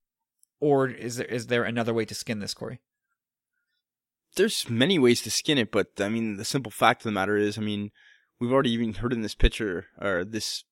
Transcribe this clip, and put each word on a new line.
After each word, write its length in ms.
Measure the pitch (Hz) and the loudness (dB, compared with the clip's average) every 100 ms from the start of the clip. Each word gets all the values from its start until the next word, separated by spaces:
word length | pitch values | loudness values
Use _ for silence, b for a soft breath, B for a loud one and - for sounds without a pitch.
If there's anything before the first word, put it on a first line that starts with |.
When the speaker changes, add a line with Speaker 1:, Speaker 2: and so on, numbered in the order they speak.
| _ _ _ _ _ _ | _ _ _ _ _ _
Speaker 1:
Or 300 | 151 139 131 | 2 4 4
is 280 | 117 113 120 | -2 -8 -6
there, 100 | - | -4
is 200 | 123 113 | -6 0
there 160 | 120 | 0
another 320 | 107 117 117 | 0 0 0
way 100 | 113 | 0
to 100 | 107 - | -2 -6
skin 240 | - 107 | -8 -6
this, 120 | 98 | -8
Corey? 280 | - - 117 _ _ _ _ _ _ _ _ _ _ _ _ _ _ _ | -8 -10 -12 _ _ _ _ _ _ _ _ _ _ _ _ _ _ _
Speaker 2:
There's 340 | - 214 - - | 0 0 0 -2
many 300 | 117 147 180 | 0 2 6
ways 240 | 123 120 | 6 4
to 80 | 110 | 0
skin 260 | - - 143 | -4 0 0
it, 140 | 107 | 2
but, 220 | 107 92 - | 0 0 -2
I 80 | 101 | -2
mean, 280 | 113 113 98 | -2 -4 -4
the 80 | |
simple 280 | - 139 110 | -4 -4 -6
fact 300 | - 117 120 | 2 2 2
of 20 | |
the 80 | 117 | 0
matter 240 | 104 98 104 | 0 2 2
is, 200 | 104 104 | 0 -2
I 40 | |
mean, 320 | 104 104 104 b b b b - | -4 -4 -8 b b b b -6
we've 120 | 120 | 0
already 200 | 135 135 | 2 2
even 220 | 113 113 | 0 -2
heard 180 | 101 123 | -2 -4
in 100 | 117 | -2
this 140 | 104 - | -4 2
picture, 500 | - - 107 87 - - | 2 2 -4 -6 -8 -6
or 240 | 101 90 | -2 -2
this, 400 | 101 110 - - - | -2 -6 -6 -8 -12